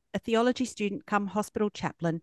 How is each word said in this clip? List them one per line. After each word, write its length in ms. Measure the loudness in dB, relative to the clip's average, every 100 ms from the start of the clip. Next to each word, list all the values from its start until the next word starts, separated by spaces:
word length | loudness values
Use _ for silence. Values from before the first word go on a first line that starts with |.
| _
a 60 | -6
theology 460 | 0 2 4 2 -2
student 400 | -2 -2 -2 -2
come 220 | 0 0
hospital 420 | -2 -2 0 -2
chaplain 520 | 0 -6 -2 -2 -2